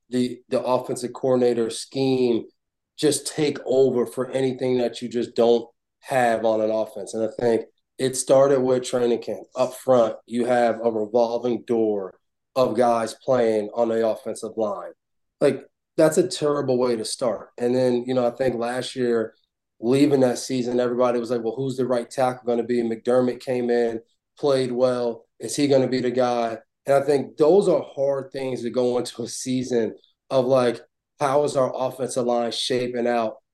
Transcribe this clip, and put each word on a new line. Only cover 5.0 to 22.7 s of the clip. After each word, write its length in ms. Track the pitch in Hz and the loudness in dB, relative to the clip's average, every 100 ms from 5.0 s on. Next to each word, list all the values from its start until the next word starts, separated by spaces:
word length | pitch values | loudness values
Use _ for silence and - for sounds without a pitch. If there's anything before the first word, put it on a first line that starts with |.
you 80 | 120 | -6
just 260 | 117 113 - | -4 -2 2
don't 320 | 117 117 - _ _ _ | 4 4 0 _ _ _
have 460 | - 131 120 110 113 | -4 0 2 2 2
on 160 | 110 | 2
an 100 | 107 | 0
offense. 420 | 110 107 104 92 | 0 -4 -8 -10
And 100 | 113 110 | -4 -4
I 60 | - | -2
think 280 | 120 110 - _ _ - | 2 2 -2 _ _ -6
it 180 | 131 131 | -4 -2
started 460 | - 135 139 135 | 4 6 6 4
with 240 | 131 127 127 | 2 0 0
training 360 | 127 120 113 | 0 0 0
camp. 220 | - 98 - 127 | -4 -10 -8 -4
Up 160 | 127 | -4
front, 420 | - 131 127 110 - - | -2 2 4 4 -2 -6
you 200 | 120 120 | -4 0
have 340 | 123 117 110 | 2 2 0
a 80 | 117 | -2
revolving 720 | 110 104 120 113 117 123 110 - | -2 0 2 2 0 -2 -4 -2
door 500 | 117 110 104 92 - _ _ _ 135 | 0 0 -2 -6 -14 _ _ _ 0
of 220 | 127 110 | 0 2
guys 360 | 120 117 113 - - | 2 2 -2 -6 0
playing 440 | 127 113 110 104 | 2 2 0 -2
on 160 | 117 113 | -2 0
the 180 | 113 113 | 0 0
offensive 460 | - 117 107 107 110 | -2 -6 -10 -8 -4
line. 360 | 107 92 85 - _ _ _ - | -4 -6 -12 -18 _ _ _ 0
Like, 240 | 147 135 - _ _ - | 0 0 -6 _ _ 2
that's 200 | 156 165 | 4 4
a 100 | - | 0
terrible 500 | - 147 143 131 123 | 0 -2 0 0 0
way 180 | 123 113 | 0 -2
to 80 | |
start. 460 | 107 - 123 - - - | -6 -4 -4 -4 -10 -4
And 180 | 123 127 | 0 2
then, 300 | 127 123 123 | 2 0 0
you 60 | |
know, 120 | 127 120 | 0 0
I 60 | |
think 240 | 123 131 113 | 0 -2 -2
last 400 | 117 127 127 135 | -4 -4 -6 -4
year, 380 | 123 113 110 - _ _ _ - | 0 0 -2 -8 _ _ _ -6
leaving 420 | 117 135 143 135 | 0 4 4 4
that 180 | 127 120 | 2 0
season, 400 | - 131 120 120 | -4 -4 -2 0
everybody 400 | 123 123 123 120 | 0 2 0 0
was 100 | 113 | -2
like, 140 | 120 | -4
"Well, 120 | 113 107 | -4 -4
who's 180 | 135 127 | -4 -4
the 100 | 123 | -2
right 240 | 123 117 | -2 -4
tackle 360 | - 127 127 120 | -2 -2 -2 -2
gonna 180 | 117 | -2
be?" 180 | 113 | 0